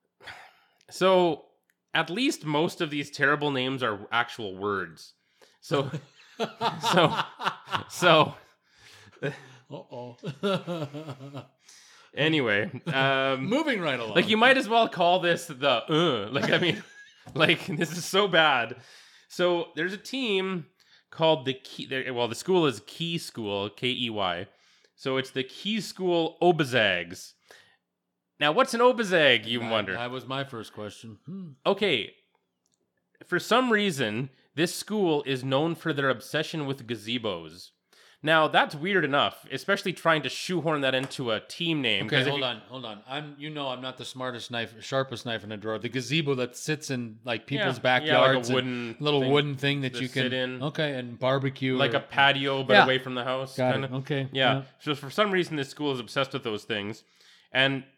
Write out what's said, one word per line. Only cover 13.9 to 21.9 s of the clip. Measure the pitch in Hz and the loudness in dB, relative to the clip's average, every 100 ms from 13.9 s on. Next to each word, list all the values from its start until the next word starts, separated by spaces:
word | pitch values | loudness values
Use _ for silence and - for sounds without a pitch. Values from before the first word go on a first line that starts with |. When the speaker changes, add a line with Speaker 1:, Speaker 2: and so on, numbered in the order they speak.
| 127 | -2
Speaker 2:
along. | 113 | 0
Speaker 1:
like, | 131 180 | 2 2
you | 220 | 4
might | 247 262 | 6 6
as | 208 | 4
well | 233 226 | 2 2
call | 175 175 185 | 2 4 4
this | 175 - - | 2 0 -4
the, | 127 139 117 - | -2 2 2 2
uh, | 156 175 120 101 | 2 2 0 -2
like, | 131 - | -2 2
I | 160 | 2
mean, | 170 - - - - | 2 -2 -8 -20 -20
<laughs> | _ - | _ -10
like, | - 156 160 - | 0 2 2 -2
this | 151 160 | -4 -4
is | 170 | -6
so | - 190 202 | -2 2 4
bad. | 165 156 131 113 123 - - - - _ | 6 6 4 0 -8 -18 -20 -20 -20 _
So, | - 175 175 165 | 0 2 2 -2
there's | - 175 | -6 -6
a | 196 | -6
team | - 262 247 190 190 185 147 _ _ _ _ | -8 -4 0 0 0 -4 -8 _ _ _ _
called | - 160 151 | 0 2 4
the | 131 | 0
Key, | 131 - - | -6 -10 -14
there, | 127 | -8